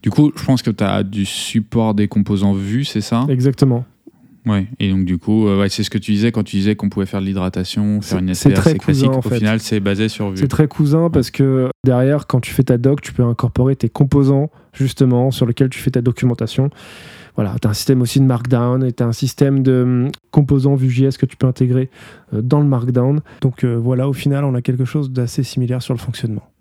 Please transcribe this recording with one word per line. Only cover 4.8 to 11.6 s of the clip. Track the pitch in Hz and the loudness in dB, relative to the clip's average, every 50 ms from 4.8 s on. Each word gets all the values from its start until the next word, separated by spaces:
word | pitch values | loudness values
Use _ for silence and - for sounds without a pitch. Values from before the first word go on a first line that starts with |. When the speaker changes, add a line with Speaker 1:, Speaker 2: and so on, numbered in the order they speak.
Speaker 1:
et | 104 98 | -2 0
donc | 95 95 95 | 0 0 0
du | 90 92 85 | 0 -2 -2
coup, | - 107 107 110 110 | 0 0 2 2 4
euh, | 101 98 98 | 2 2 2
ouais, | 101 98 | 0 0
c'est | - - 104 | 0 -4 -4
ce | - | -4
que | - 104 | -4 -6
tu | - - | -2 0
disais | 104 101 110 117 | 0 2 2 0
quand | 117 117 | 0 -2
tu | 98 - - | -4 -2 -2
disais | 98 95 107 107 | 0 0 0 0
qu'on | 104 104 101 | 0 -2 -4
pouvait | - 101 98 | -2 -2 -4
faire | 92 - 101 | -4 -4 -4
de | 95 | -4
l'hydratation, | 98 95 98 92 92 - 95 92 - - 107 104 104 104 104 | -2 -2 -2 -4 -2 -4 -4 -6 -4 -2 -2 0 0 0 -2
faire | 101 - - 92 | -2 -2 -4 -2
Speaker 2:
C'est, | 92 | -2
Speaker 1:
une | 92 90 | -2 -2
Speaker 2:
c'est | - - 143 | 2 2 4
Speaker 1:
S | 95 | 4
P | - | 4
R, | |
Speaker 2:
très | - 165 | 2 2
Speaker 1:
c'est | 156 - | 0 2
classique. | - - 151 131 135 | 0 0 2 2 2
Speaker 2:
cousin, | 131 131 | 2 2
en | 131 | 0
Speaker 1:
Au | |
Speaker 2:
fait. | 117 104 123 117 | -2 -2 -2 0
Speaker 1:
final, | 110 107 110 110 | 0 0 0 -2
c'est | - - 110 104 | -2 -2 -2 -2
basé | 98 98 101 98 110 110 | 0 0 0 0 -2 -4
sur | - - 107 98 | -2 -4 -6 -6
Vue. | 95 92 | -2 -2
Speaker 2:
C'est | 139 135 | -2 0
très | - - 156 | 2 0 0
cousin | 143 - - 156 139 147 160 170 | 0 0 0 0 2 2 2 2
Speaker 1:
Ouais. | 170 | 2
Speaker 2:
parce | 160 147 120 - | 2 0 -2 0
que | - - 139 135 131 131 | 0 0 2 2 2 0